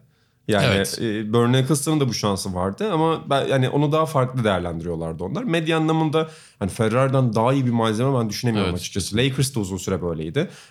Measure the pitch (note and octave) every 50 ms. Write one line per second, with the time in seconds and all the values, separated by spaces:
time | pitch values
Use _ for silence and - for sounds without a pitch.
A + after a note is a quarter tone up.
0 | - _ _ _ _ _ _ _ _ - G#2+ G2+ - B2 G2 G2 G2 - - -
1 | - A2+ G#2 A2 A2 G#2+ A2 A#2+ A#2+ A#2+ B2+ C3 C3 C3 D#3+ C#3+ - D#3+ D#3 D3+
2 | C#3 B2 G#2 - - G#2 G2 F#2+ - G2+ F#2 F2+ F#2 G2 G2+ - G3+ A3 F3+ D#3
3 | D#3+ D#3+ D#3+ D#3 - - C#3 C#3 - - C3+ C3+ B2+ - - C#3+ D3 D3 D3 D#3
4 | D#3+ D3+ - C#3 B2+ C3 C3 C3 A2+ G#2 F#2+ F2+ F2 F2 E2 E2 E2 F2 E2+ D#2+
5 | E2 D#2+ E2 D#2+ F2 G2 C#3 G3 C4 A#3 E3 E3+ D#3+ D#3 E3 D#3+ D#3 D#3 D#3+ D#3+
6 | D#3+ D#3 C#3 D#3+ D#3+ D#3+ - - - - _ - G2+ F#2+ - - A2+ A2 G#2+ B2+
7 | C3+ C3+ C3 C3+ C3 A#2 G#2 A2+ A2 B2 C#3 C#3 B2+ B2 A#2 A#2 A2+ A2+ G#2+ G#2+
8 | B2 C#3 C#3 B2 A2+ G#2+ G2 - - A#2+ A2 G#2 G2 F#2 F2 F2 - - - G2+
9 | F#2 - G2 A2+ C3 C#3 C3 C#3 C#3 C3 - A#2 G2+ F2+ G2 F2+ - G2+ F#2+ F2
10 | F2 E2+ E2 D#2 D#2 D#2+ - C#3 E3+ - - - - -